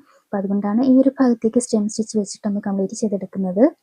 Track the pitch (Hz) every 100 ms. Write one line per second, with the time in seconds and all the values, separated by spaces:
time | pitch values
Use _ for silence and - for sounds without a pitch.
0 | - _ _ 202 190 202 202 214 269 254
1 | 269 262 254 233 226 240 - 220 208 -
2 | 214 214 190 - 214 202 208 196 190 226
3 | 220 196 190 196 190 180 285 -